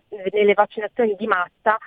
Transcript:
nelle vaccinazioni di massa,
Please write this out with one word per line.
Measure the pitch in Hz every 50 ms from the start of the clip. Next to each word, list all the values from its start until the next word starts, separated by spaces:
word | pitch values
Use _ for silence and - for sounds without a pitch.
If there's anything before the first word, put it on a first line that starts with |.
| _ - - 208 185 190
nelle | 202 214 208 202 196
vaccinazioni | 202 208 - - 220 214 202 - - 240 214 202
di | 180 220
massa, | 214 196 180 175 170 _ _ - 220 214 220 -